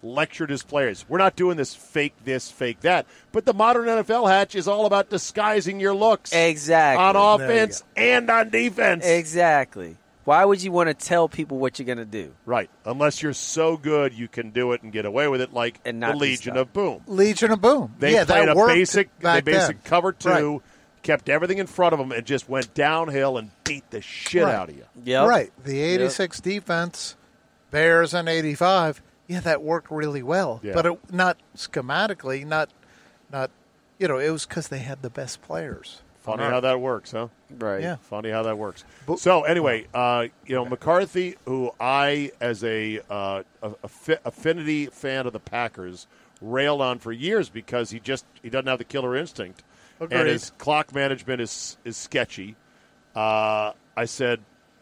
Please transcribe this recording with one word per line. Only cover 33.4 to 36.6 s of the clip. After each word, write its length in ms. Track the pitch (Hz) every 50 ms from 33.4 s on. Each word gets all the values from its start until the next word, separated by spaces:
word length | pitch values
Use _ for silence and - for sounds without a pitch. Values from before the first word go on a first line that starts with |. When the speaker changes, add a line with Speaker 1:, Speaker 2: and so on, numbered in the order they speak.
| 131 - _ _ _ _ _ _ _ _ _ _
Speaker 3:
you 100 | 190 165
know, 100 | 139 131
it 120 | 139 156
was 140 | 160 151 -
'cause 220 | - - 170 151 -
they 120 | 139 135
had 220 | 117 139 135 135
the 80 | 135 123
best 300 | - 143 135 135 - -
players. 600 | _ - 156 165 165 135 - - - - - - _ _ _ _
Speaker 1:
Funny 240 | _ 110 110 110
Speaker 3:
Right. 100 | 139 143
Speaker 1:
how 80 | 123 127